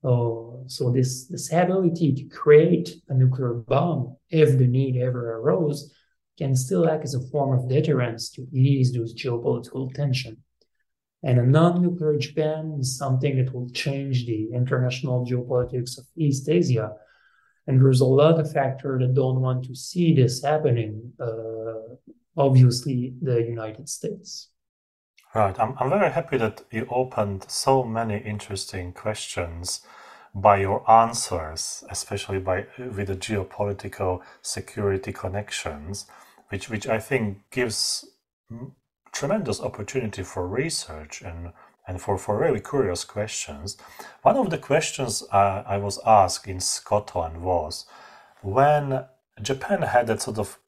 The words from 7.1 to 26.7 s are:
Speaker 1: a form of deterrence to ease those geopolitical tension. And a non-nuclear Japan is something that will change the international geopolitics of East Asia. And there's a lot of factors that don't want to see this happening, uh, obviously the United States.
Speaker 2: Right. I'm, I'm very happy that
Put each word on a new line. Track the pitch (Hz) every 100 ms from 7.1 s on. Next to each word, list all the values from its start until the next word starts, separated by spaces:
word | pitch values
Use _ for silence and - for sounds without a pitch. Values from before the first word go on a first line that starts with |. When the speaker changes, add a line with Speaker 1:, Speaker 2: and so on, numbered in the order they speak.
Speaker 1:
a | 127 -
form | 151 135 127
of | -
deterrence | 135 160 131 120 113 -
to | - 131
ease | 131 135 139 123
those | 120 113
geopolitical | - 135 120 123 120 - 131 131
tension. | - 143 127 - 107 _ _ _ _ _ _ _ _
And | - 123
a |
non-nuclear | 120 147 170 175 175 175 151 147
Japan | - - 151 156 156 147
is | 127 -
something | 135 127 143 131
that | 127
will | 123 123
change | - 139 139 139 127
the | 120 110 110
international | 123 127 127 127 127 131 127 123
geopolitics | 123 120 123 123 127 123 -
of | - -
East | 147 131 -
Asia. | 170 147 117 107 - _ _ _ _ _ _ -
And | 131
there's | 135 127
a | 131
lot | 131 151 165
of | 151
factors | 147 131 131 143 131
that | 127
don't | 131 131 131
want | 127 127
to | 127
see | - - 180 170
this | 135 120 -
happening, | 139 156 151 117 107 107 120 -
uh, | 120 113 113 113 113 113 113 127 - - _ -
obviously | 139 131 127 - - 127 123 127
the | 143 120
United | 117 117 110 110 160
States. | - - - - - - _ _ _ _ _ _ _ _
Speaker 2:
Right. | 113 101 90
I'm, | 110 135
I'm | 131
very | 190 175
happy | - - 131
that | 110 - -